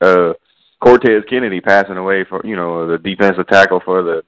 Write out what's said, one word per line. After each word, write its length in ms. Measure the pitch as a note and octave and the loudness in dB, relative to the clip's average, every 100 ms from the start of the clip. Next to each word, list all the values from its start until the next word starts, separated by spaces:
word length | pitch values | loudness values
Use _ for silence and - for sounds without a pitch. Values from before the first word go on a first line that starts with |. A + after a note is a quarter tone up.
uh, 300 | F#2 F#2 E2+ E2 _ _ _ _ | 2 2 0 -4 _ _ _ _
Cortez 420 | B2 B2 B2 G#2+ G#2 | 4 4 4 0 -2
Kennedy 300 | B2+ A#2+ F#2 | -6 -4 -4
passing 380 | G2+ G2 G2 F#2 | 0 0 0 -6
away 260 | F#2+ G2 | -4 -4
for, 160 | F#2 F#2+ - | -4 -8 -8
you 100 | G2 | -8
know, 320 | F2 E2+ E2 | -6 -6 -6
the 100 | E2 | -6
defensive 480 | F2 F#2+ G2 F2+ F2 | -6 0 0 0 2
tackle 340 | G2 G2 F2+ | 4 4 2
for 180 | - F#2 | -2 -4
the, 220 | F2 E2 | -2 -6